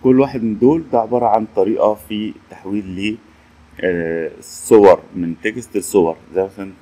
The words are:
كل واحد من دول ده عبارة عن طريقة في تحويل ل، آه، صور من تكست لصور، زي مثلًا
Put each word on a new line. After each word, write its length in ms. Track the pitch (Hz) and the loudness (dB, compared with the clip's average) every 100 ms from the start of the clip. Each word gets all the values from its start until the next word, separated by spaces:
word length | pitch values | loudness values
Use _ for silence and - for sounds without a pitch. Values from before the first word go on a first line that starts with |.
كل 180 | 131 131 | 2 2
واحد 220 | 139 135 | 2 -2
من 160 | 113 104 | -6 0
دول 260 | 120 160 151 | 2 2 -2
ده 60 | 123 | -2
عبارة 280 | 110 120 117 | -2 -2 0
عن 200 | 107 110 - | 0 -2 -2
طريقة 380 | 95 113 104 | -2 2 0
في 400 | 107 - 107 107 - _ | -2 -8 -8 -8 -12 _
تحويل 340 | 90 95 101 | -20 -10 -8
ل، 320 | 95 92 104 110 _ _ _ _ _ - | -8 -8 -6 -8 _ _ _ _ _ -6
آه، 500 | 92 87 82 82 80 - | -4 -4 -4 -6 -8 -12
صور 600 | - - - 113 101 87 - | -20 -18 2 6 8 6 2
من 200 | 90 85 82 | -8 -8 -6
تكست 340 | 110 120 117 104 | -8 -8 -8 -8
لصور، 400 | 90 101 82 80 _ | -2 0 0 -4 _
زي 80 | 82 | -6
مثلًا 300 | 95 101 95 92 | -6 -8 -18 -18